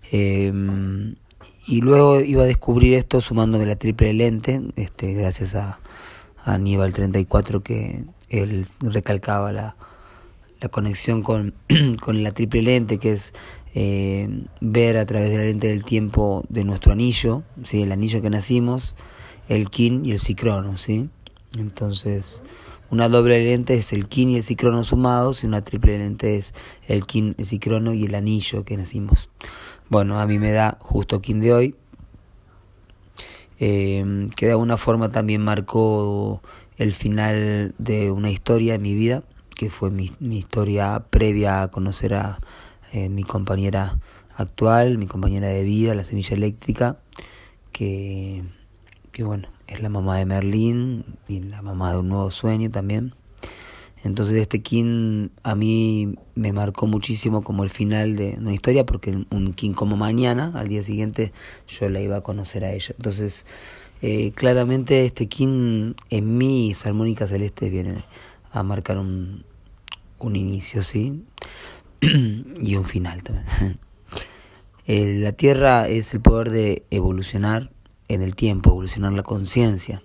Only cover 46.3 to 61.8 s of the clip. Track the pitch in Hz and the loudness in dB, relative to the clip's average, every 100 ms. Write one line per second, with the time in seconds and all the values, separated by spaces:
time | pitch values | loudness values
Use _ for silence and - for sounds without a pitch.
46.3 | 101 104 104 - 110 120 147 _ - - | -2 -2 -4 -6 0 0 -2 _ -20 -20
47.3 | - - _ - - 101 98 98 98 95 | -20 -20 _ -20 -8 -6 -4 -6 -8 -8
48.3 | 95 90 - - _ _ _ - - 110 | -8 -12 -16 -20 _ _ _ -20 -8 -6
49.3 | 104 95 - - - 107 101 95 95 95 | -6 -8 -18 -18 -8 -6 -2 -2 0 0
50.3 | 98 98 107 117 120 127 117 113 117 - | 0 0 2 2 2 -2 -4 -10 -18 -10
51.3 | 98 95 104 101 92 90 90 92 98 98 | -10 -10 -12 -10 -4 -2 -2 -2 -2 -2
52.3 | - 113 110 113 107 98 104 127 - - | -2 -2 0 -2 -4 -4 -4 -4 -10 -20
53.3 | - - - - - - - 101 98 104 | -20 -20 -20 -20 -20 -20 -8 -6 -2 2
54.3 | 110 107 110 - 117 117 117 113 107 104 | 2 2 -2 -2 0 2 0 0 -2 -4
55.3 | - 110 104 110 113 113 107 101 98 - | -6 -4 0 2 2 2 0 -2 -6 -10
56.3 | - 107 101 101 101 110 107 104 110 117 | -4 -2 -2 -4 -2 0 0 -2 -4 0
57.3 | 107 - 101 98 - 104 107 107 104 101 | -2 -2 -4 -4 -2 -2 0 0 -2 -4
58.3 | 104 110 101 - 135 127 101 - 95 - | -4 -4 -2 2 2 2 -2 -2 -4 -4
59.3 | 104 95 92 104 95 104 104 107 117 127 | -2 -2 -2 -6 -2 -2 0 0 2 2
60.3 | 120 156 170 107 104 101 104 107 107 110 | 0 -4 -6 -6 -6 -4 -4 -4 -2 -6
61.3 | - - - - - | -6 -20 -20 -20 -6